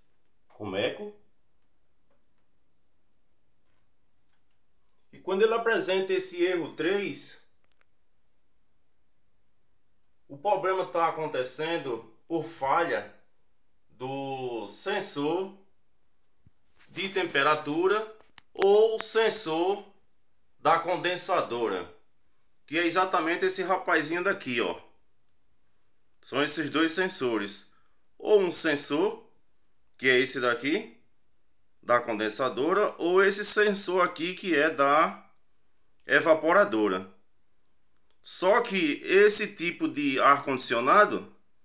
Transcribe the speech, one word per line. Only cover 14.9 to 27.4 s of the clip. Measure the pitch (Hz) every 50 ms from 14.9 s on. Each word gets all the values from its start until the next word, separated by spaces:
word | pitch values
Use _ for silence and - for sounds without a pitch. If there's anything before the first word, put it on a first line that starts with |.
| 214 196 196 - - 143 143 156 170 190 190 196 - - - - - - - - - - - - - - - - - - - - - - - - - - - -
de | - 170 190 190
temperatura | 190 190 170 165 - 139 143 151 151 151 - 147 151 165 185 190 208 220 220 214 - - - - - - _ -
ou | - - 196 196 202 214 220 220 220 220
sensor | - - - 220 226 208 - - - 160 156 165 175 190 202 - - - - - - - - - - - - - - - - -
da | 131 147 165 165
condensadora, | 165 175 180 156 165 175 180 175 - 196 180 151 123 110 117 120 117 101 95 87 87 - - - - - - - - - - - - - - - -
que | - 147 170
é | 175
exatamente | 165 160 185 185 - 185 175 160 165 175 180 185
esse | 185 185 190 175
rapazinho | 180 185 185 - 185 170 156 147 151 170 175 180
daqui, | 196 185 - - 131 120 117
ó. | 98 87 85 - - - - - - - - - - - - - - - - - - - - - - - - - - - - -
São | - - 113 139
esses | 147 147 - 165 147 123
dois | 120 151 165 156
sensores. | - 190 185 185 185 - 131 123 113 104